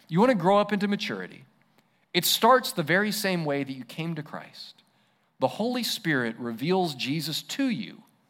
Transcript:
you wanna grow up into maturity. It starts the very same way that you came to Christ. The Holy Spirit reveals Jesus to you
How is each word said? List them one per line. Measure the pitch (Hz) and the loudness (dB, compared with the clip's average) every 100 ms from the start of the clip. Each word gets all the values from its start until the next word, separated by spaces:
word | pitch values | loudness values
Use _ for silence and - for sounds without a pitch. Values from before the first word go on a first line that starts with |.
| - | -4
you | 160 | 2
wanna | 247 226 | 4 4
grow | 165 202 | 4 4
up | 208 | 4
into | 208 196 | 0 0
maturity. | 202 - 101 90 87 - _ _ _ _ _ _ | -2 -4 -8 -10 -14 -20 _ _ _ _ _ _
It | 175 170 | -2 0
starts | - 226 254 247 | 4 6 6 4
the | - | -4
very | 147 180 214 | 2 2 2
same | 208 202 180 151 | 0 -2 0 0
way | 139 | -2
that | 135 | -4
you | 135 120 | -8 -12
came | - 165 156 | -8 -6 -6
to | |
Christ. | 147 - - - - - _ _ _ _ _ - | -8 -12 -14 -18 -20 -20 _ _ _ _ _ -4
The | - | -2
Holy | - 226 247 | 0 -2 -2
Spirit | 220 - 165 143 117 113 | -4 -4 0 0 0 -4
reveals | 120 113 147 190 175 | -8 -4 0 0 0
Jesus | 135 120 156 147 147 | -2 -4 -4 -4 -6
to | - - 269 | -6 -4 -2
you | 170 82 - - _ | -2 -6 -14 -20 _